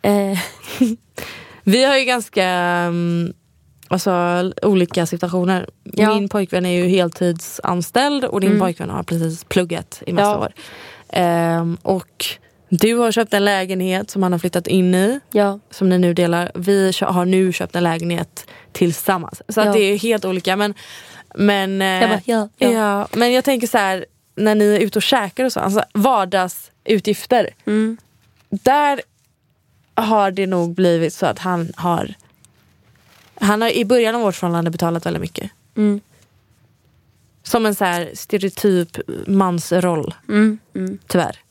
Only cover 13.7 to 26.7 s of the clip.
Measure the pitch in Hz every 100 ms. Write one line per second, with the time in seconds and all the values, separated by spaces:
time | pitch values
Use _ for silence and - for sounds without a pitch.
13.7 | 185 185 185 208 196 185 175 180 180 175
14.7 | 185 180 180 202 269 _ 208 202 202 _
15.7 | - 190 180 180 175 170 170 175 - 180
16.7 | 196 190 185 196 180 180 190 185 175 180
17.7 | 175 175 165 170 170 170 - - - -
18.7 | - 175 165 - 185 165 - - 214 208
19.7 | 208 196 202 226 214 190 185 185 190 208
20.7 | 202 - - - - - - 208 202 190
21.7 | 190 190 185 220 214 214 226 214 _ 247
22.7 | 226 208 202 - 220 240 254 269 254 233
23.7 | 240 196 190 - _ _ - 214 214 208
24.7 | 208 220 214 - 262 202 - 254 - 190
25.7 | 208 - 214 226 240 185 190 185 - -